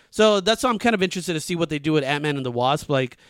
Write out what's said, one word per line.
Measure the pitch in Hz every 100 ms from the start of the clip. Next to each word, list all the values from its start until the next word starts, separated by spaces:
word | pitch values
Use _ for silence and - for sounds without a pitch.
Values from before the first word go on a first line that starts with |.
| _
So | - 220 208
that's | 185 220
why | 254
I'm | 220
kind | 233 214
of |
interested | 180 190 170
to | 160
see | - 175
what | 165
they | 151
do | 143
with | 156
Ant-Man | 131 147 151 143
and | 127
the |
Wasp, | 120 123 147 -
like, | 139 127 -